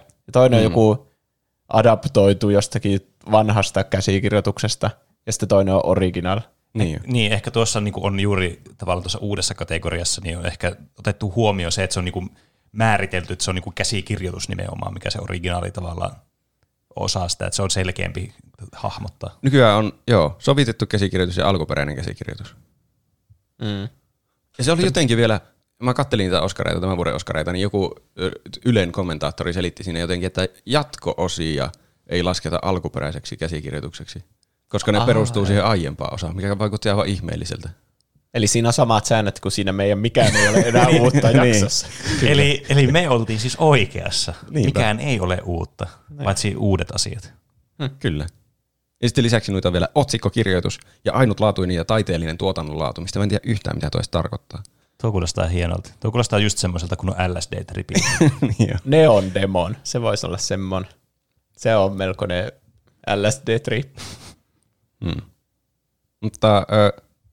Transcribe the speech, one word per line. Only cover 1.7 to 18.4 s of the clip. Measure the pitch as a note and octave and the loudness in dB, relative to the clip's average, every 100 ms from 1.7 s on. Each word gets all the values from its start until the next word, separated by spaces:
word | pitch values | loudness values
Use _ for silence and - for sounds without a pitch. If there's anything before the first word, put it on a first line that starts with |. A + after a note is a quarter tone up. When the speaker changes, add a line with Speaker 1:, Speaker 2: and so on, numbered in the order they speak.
| A2 A2+ G#2+ - - G2 G2 G#2 | 4 6 4 2 4 4 4 4
Speaker 1:
jostakin | G2+ - A2 G2+ G2 - _ - | 2 2 -4 -2 -2 -4 _ 2
vanhasta | G#2+ G#2+ G#2 F#2+ - | 4 4 2 2 -2
käsikirjoituksesta, | F#2+ F#2+ F#2+ G2 G2+ G#2 G2+ - G#2+ - G2 - _ _ - | -2 0 2 0 2 0 0 -2 -4 -2 -4 -6 _ _ -8
ja | |
sitten | - G2+ | -6 2
toinen | G2+ G2 | 4 4
on | F#2+ - | 2 4
original. | F#2 F#2 F2 F2 G2 - _ _ | 2 2 0 -2 -2 -4 _ _
Speaker 2:
Niin. | A2 F#2 D#2 - | -4 -2 -2 -2
Speaker 3:
Niin, | B2 G#2+ | 0 2
ehkä | G#2 A#2+ | 0 -2
tuossa | A2+ A2 - | 0 0 0
niinku | G#2 F#2+ F#2 | -2 -2 -2
on | F#2+ | 0
juuri | G2+ G2 F2+ F2 - - | 0 2 0 -4 -18 -12
tavallaan | F#2 F2 | -4 -4
tuossa | F2 - | -4 -8
uudessa | G#2 G2+ - - | -6 -4 -4 -6
kategoriassa | - E2 A#2+ F2+ E2+ - | -6 -4 -4 -4 -4 -6
niin | E2 F2 | -6 -6
on | F2+ | -6
ehkä | - F2 - - _ | -4 -6 -6 -16 _
otettu | - G2+ G#2 G2+ | -6 -4 -4 0
huomioon | G#2+ G2 E2+ | 0 0 -2
se, | F2+ | -2
että | F#2+ | -2
se | - | -2
on | F2+ | -4
niinku | F#2 F2+ - _ _ _ | -6 -8 -14 _ _ _
määritelty, | G2+ A2+ G2+ F#2+ F#2 E2 | 0 2 2 0 -4 -6
että | F2+ - | -6 -4
se | |
on | F2+ | -4
niinku | F#2+ - | -6 -6
käsikirjoitus | F#2+ G2+ - G#2 F#2 F2 - | -4 -4 -4 -6 -6 -8 -8
nimenomaan, | F#2+ - - - | -8 -8 -8 -8
mikä | F#2+ - | -6 -6
se | - | -6
originaali | F#2+ F#2 F2 F2 F#2 | -8 -6 -4 -4 -6
tavallaan | F#2+ F2+ F2 F2+ - _ _ _ _ _ _ _ - | -8 -8 -6 -8 -8 _ _ _ _ _ _ _ -8
osaa | G2 G#2 F2 | -4 -4 -4
sitä, | - G2 | -4 -6
että | - | -4
se | |
on | F#2+ | -2
selkeämpi | - F#2 - F#2 F2+ F#2+ - | -2 -2 -4 -6 -6 -10 -14